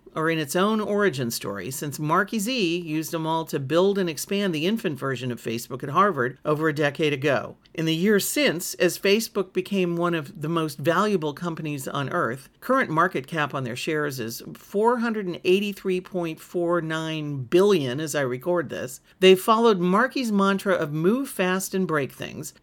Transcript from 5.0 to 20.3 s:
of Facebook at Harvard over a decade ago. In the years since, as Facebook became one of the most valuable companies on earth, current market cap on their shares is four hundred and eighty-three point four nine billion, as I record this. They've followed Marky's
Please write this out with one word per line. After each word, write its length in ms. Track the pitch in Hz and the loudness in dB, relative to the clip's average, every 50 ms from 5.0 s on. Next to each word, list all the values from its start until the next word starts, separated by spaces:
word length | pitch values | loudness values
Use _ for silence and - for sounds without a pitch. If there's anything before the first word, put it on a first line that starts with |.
| 139 135 135 117 127 127 | -4 -4 -4 -4 -4 -6
of 80 | 120 117 | -6 -6
Facebook 440 | - 127 113 117 - - 117 - 147 | -6 -6 -6 -6 -6 -8 -10 -10 -8
at 80 | 139 | -2
Harvard 480 | 139 175 196 208 175 135 120 131 135 - - | 2 2 2 2 2 0 -2 -2 -4 -4 -2
over 200 | 151 151 147 160 | -2 0 2 2
a 80 | 160 151 | 0 0
decade 380 | 143 151 143 139 - 165 147 147 | 2 0 0 0 0 0 0 0
ago. 440 | 135 135 147 131 107 - - - - _ _ - | 0 0 2 2 0 0 -4 -12 -16 _ _ -6
In 100 | - 160 | -4 -2
the 100 | 160 160 | 0 0
years 320 | 160 180 214 214 196 190 | 2 4 4 4 4 2
since, 460 | - - 294 294 226 151 170 - - - | 0 0 2 2 2 2 0 -4 -6 -2
as 240 | - 180 175 170 - | 2 2 2 2 2
Facebook 540 | - 196 196 226 226 - - 202 185 - - | 2 2 2 2 2 -2 -2 -4 -4 -4 -2
became 440 | 185 180 - 202 196 180 175 170 | -4 -4 -2 0 0 0 0 0
one 180 | 165 170 175 170 | 0 0 0 0
of 260 | 165 147 131 - - | -2 -4 -6 -10 -8
the 80 | 143 156 | -4 -2
most 300 | 170 165 160 156 147 - | -2 0 -2 -2 -4 -4
valuable 560 | 143 165 165 175 208 214 208 185 156 151 143 | 0 2 2 4 4 2 2 0 0 -2 -6
companies 520 | - 170 170 160 156 156 151 147 139 131 | -4 -6 -6 -6 -6 -6 -6 -6 -6 -6
on 220 | - - 143 139 - | -6 -4 -4 -2 -2
earth, 400 | - 175 156 113 123 135 - - _ _ | 0 0 0 0 -2 -6 -10 -16 _ _
current 280 | - - 254 269 233 170 | -2 0 2 2 2 2
market 380 | 156 156 170 185 - 151 131 | 2 2 2 2 0 -2 -6
cap 280 | - - 160 147 135 127 | -4 -4 -2 -2 -2 -2
on 100 | 139 131 | -4 -6
their 120 | 117 120 | -6 -6
shares 420 | 127 - - 156 151 147 147 135 131 | -6 -4 -2 -2 -2 -2 -2 -4 -6
is 240 | 107 113 117 - - - - | -6 -6 -8 -10 -12 -14 -18
four 460 | - - - - 202 220 233 247 240 | -18 -12 -6 -2 2 2 2 2 2
hundred 260 | 226 240 220 220 202 | 0 -2 -2 -4 -4
and 140 | 180 165 - - | -6 -6 -2 2
eighty-three 560 | 180 185 202 208 202 196 - - 196 185 185 | 2 4 4 2 0 -6 -6 -4 -2 -2 -2
point 400 | 180 - - 180 170 165 160 - | -4 -4 -6 -4 -4 -4 -6 -8
four 400 | - - - 180 175 170 175 175 | -10 -8 -4 -2 0 2 2 0
nine 600 | 160 156 160 160 160 160 160 156 151 147 143 139 123 | 0 -2 -4 -4 -4 -4 -4 -4 -4 -4 -6 -6 -2
billion, 580 | 110 - 175 196 208 202 165 139 127 - 147 | 2 4 6 6 6 6 4 2 0 -2 -4
as 140 | 160 151 147 | -4 -2 -2
I 80 | 151 139 | 0 0
record 480 | 123 123 127 - 180 175 170 151 104 | 0 -2 -4 -2 0 0 0 0 -2
this. 320 | 107 87 104 135 - - _ _ _ - | -6 -8 -8 -8 -10 -14 _ _ _ 4
They've 180 | 185 190 190 185 | 6 8 8 6
followed 400 | - - 220 220 233 233 208 180 | 6 4 4 6 6 4 4 4
Marky's 540 | 175 180 190 208 247 262 - 285 254 226 | 4 4 4 4 2 2 0 -2 -2 0